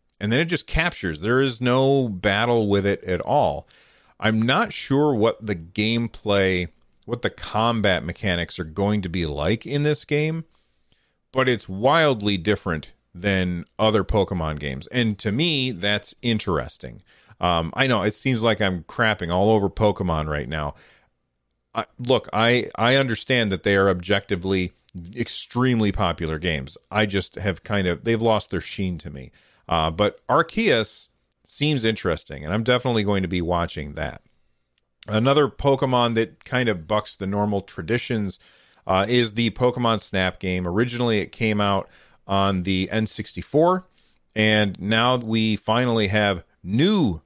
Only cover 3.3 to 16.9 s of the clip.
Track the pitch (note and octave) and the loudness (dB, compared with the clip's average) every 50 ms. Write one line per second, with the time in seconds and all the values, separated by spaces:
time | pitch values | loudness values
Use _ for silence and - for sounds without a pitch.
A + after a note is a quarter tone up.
3.3 | B2+ D3 A#2+ E2 C#2+ C#2+ - _ - - _ _ _ _ _ _ _ - - A2 | 0 2 2 0 -2 -4 -10 _ -20 -20 _ _ _ _ _ _ _ -2 -2 0
4.3 | A2 A2 A2+ B2 C#3 F#3+ A#3 - - - - - C3+ C#3 D3+ D3+ C3+ G#2+ G#2+ A2+ | 2 2 2 2 2 2 0 -2 -4 -8 -4 0 2 2 4 2 2 4 2 2
5.3 | - - A2 - F#2 E2+ D#2+ F2 - G#2+ G#2 A2 A#2 A#2 A#2 A2 - - - G#2+ | 0 0 -6 -6 -6 -6 -8 -10 -4 -2 0 0 0 0 -2 -4 -6 -8 -2 0
6.3 | G2+ G2 F#2+ F#2+ F#2 F2+ F2 - _ _ _ _ _ _ - - A#2+ A#2+ - G#2 | 2 2 4 2 2 0 -2 -4 _ _ _ _ _ _ -10 -8 -8 -4 -4 -4
7.3 | - - - - - G#2+ A2+ A#2+ A#2 A2+ G2+ G2+ F2+ E2 B1 E2+ E2+ - - G2 | -4 -6 -12 -6 -2 0 0 2 0 2 2 2 2 2 0 -6 -8 -4 -2 -2
8.3 | F2 F2 E2+ - - - E2+ D#2+ D#2 G2+ G2 G#2 G#2+ G#2 F#2 F2 E2 F#2 E2 D#2 | -2 -2 -2 -6 -6 -10 -10 -8 -4 -2 0 0 0 0 -2 -4 -4 -4 -4 -4
9.3 | C#2+ D2 D2 F2+ A2+ A#2 - - C#3+ C#3+ D3 D3+ D3 - - - D3 D3 D3+ D#3 | -4 -2 0 0 -2 -2 -4 -6 -4 -2 0 0 -2 -2 -4 -4 -2 -2 -2 -2
10.3 | D#3+ E3 D#3+ _ _ _ _ _ _ _ _ _ _ _ _ _ _ _ _ _ | -4 -6 -8 _ _ _ _ _ _ _ _ _ _ _ _ _ _ _ _ _
11.3 | - C3 C3 B2+ A#2+ G#2 - - F#2+ F#2+ A2+ C3+ D3+ E3 D#3+ D3 C3 G#2+ G2+ G#2 | -2 0 2 2 2 0 -2 -8 -6 0 2 2 4 4 4 4 2 2 0 0
12.3 | G2+ F#2 D#2+ G#2 G2+ - - G2 E2 D2+ - - - _ _ _ - F2 F#2 G2+ | 0 0 2 0 0 0 0 -4 -4 -4 -6 -10 -20 _ _ _ -14 -4 -2 0
13.3 | G2 F#2 F#2 F2+ F2+ E2+ - _ _ - G#2+ A2 G#2+ G#2 F2+ - - G#2 F#2+ - | 2 2 2 0 -2 -4 -6 _ _ 0 2 4 4 2 0 2 2 0 2 0
14.3 | G2 F2 D#2+ D#2 D2+ D2 D2+ C#2 C2 C2+ - - - B2+ A#2 A2 G2+ - - G#2+ | 0 -2 -2 -2 -4 -4 -6 -6 -6 -8 -10 -6 -4 -2 0 0 -2 -2 -2 -2
15.3 | G2 C3 E3 F3 D#3 C3+ B2+ B2+ A2+ E2+ F#2+ G2+ G#2 G#2 - - - _ - A#2+ | 0 0 0 0 0 0 -2 -2 -4 -4 -2 -2 -2 -2 -4 -8 -14 _ -2 -2
16.3 | A2+ G#2 - G2+ E2+ D2 B1+ - - - - B1 | 0 0 0 0 -2 -2 -2 -4 -10 -14 -14 -16